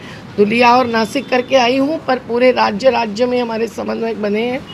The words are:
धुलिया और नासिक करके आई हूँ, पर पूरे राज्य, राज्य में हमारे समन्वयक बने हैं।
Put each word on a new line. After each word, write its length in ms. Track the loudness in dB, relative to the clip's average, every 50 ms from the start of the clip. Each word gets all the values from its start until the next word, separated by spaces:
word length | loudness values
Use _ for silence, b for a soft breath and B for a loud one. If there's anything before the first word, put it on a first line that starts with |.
| B B B B B -10 0
धुलिया 380 | 0 2 2 4 4 4 6 6
और 100 | 4 2
नासिक 420 | 2 0 0 -2 0 -2 -6 -4 0
करके 280 | -2 -2 0 2 2
आई 200 | 4 4 4 2 2
हूँ, 200 | 0 0 -2 -4
पर 200 | -2 -2 -4 -4
पूरे 320 | -2 -4 0 2 4 4
राज्य, 380 | 4 4 0 0 -2 2 2 2
राज्य 360 | 2 2 -2 -4 -2 -2 -2
में 140 | 0 0 -2
हमारे 280 | -2 -2 -2 -4 -4 -6
समन्वयक 520 | -6 -8 -6 -6 -6 -4 -4 -6 -4 -4
बने 200 | -4 -2 -2 -2
हैं। 180 | -2 -2 -4 -6 -8 -10